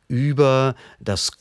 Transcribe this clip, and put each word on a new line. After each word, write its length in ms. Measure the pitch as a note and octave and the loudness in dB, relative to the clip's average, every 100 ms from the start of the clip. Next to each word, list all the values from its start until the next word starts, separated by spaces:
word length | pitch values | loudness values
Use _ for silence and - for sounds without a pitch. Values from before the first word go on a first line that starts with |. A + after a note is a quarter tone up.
| - | -8
über 640 | B2 C#3+ C#3 C#3 C3 C3 - - - | -4 -2 2 2 4 0 -2 -12 -14
das 320 | - F#2+ - - | -6 -4 -4 -6